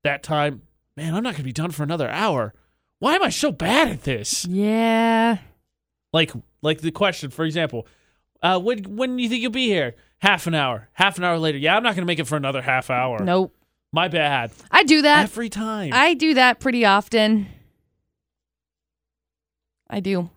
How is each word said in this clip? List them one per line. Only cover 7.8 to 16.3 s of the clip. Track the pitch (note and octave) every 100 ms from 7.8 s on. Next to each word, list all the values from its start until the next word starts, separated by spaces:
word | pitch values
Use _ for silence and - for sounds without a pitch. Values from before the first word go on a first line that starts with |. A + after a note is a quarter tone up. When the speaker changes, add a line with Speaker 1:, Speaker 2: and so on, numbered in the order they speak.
| - _ _ _ _ _
Speaker 1:
uh, | E3+ F#3
"When, | G3 A#3 F#3+ G#3
when | B3+ B3+
do |
you | A#3+
think | B3
you'll | B3
be | A#3+ B3
here?" | F#3+ B2+ - _ _
Half | G3 F3+ E3+
an | D#3+
hour. | C3+ A2 -
Half | - F#3+ F3+
an |
hour | F3+ E3
later, | D#3+ C#3
"Yeah, | D3+ G3+
I'm |
not | A#3+
gonna | F#3+
make | F3 D#3+
it | C#3+
for | D3+
another | C#3 C3+
half | B2+ C3 -
hour." | B2+ B2+ A2+
Speaker 2:
Nope. | F3 F#3 F#3 _ _ _ _
Speaker 1:
My | D#3 F3+
bad. | E3 D3 C#3 A#2 - -
Speaker 2:
I | -
do | C#4 D#4
that. | D4 D4
Speaker 1:
Every | B3 - A#3
time. | F#3+ A3 G#3+ E3+
Speaker 2:
I | B3 D#4
do | D4 D#4+